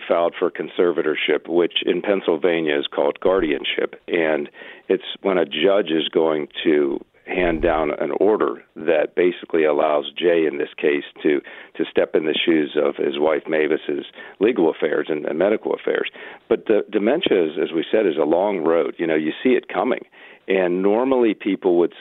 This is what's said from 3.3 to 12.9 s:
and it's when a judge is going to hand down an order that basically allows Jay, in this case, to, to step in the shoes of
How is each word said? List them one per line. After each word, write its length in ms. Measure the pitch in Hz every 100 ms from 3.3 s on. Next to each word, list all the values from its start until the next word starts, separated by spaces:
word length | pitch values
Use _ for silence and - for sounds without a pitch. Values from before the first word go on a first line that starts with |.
| 95 80 67 - - - - -
and 420 | 87 80 76 71 - - - -
it's 160 | 95 - -
when 160 | 98 92
a 80 | 78
judge 440 | 76 90 98 82
is 180 | 80 69
going 380 | 90 80 78 71 -
to 360 | 85 76 69 69 - _ -
hand 340 | 92 90 80
down 300 | 85 78 76 -
an 120 | 78 71
order 420 | 98 107 73 - - -
that 400 | 80 78 73 -
basically 480 | 90 - - 82
allows 480 | 76 73 78 76 69 -
Jay, 280 | 85 85 78
in 120 | 71
this 160 | 73 -
case, 280 | 80 73 - -
to, 160 | 78 73 - - - -
to 100 | 78
step 240 | - 87
in 120 | 90 78
the 80 |
shoes 420 | 73 - 80 71 73
of 200 | 71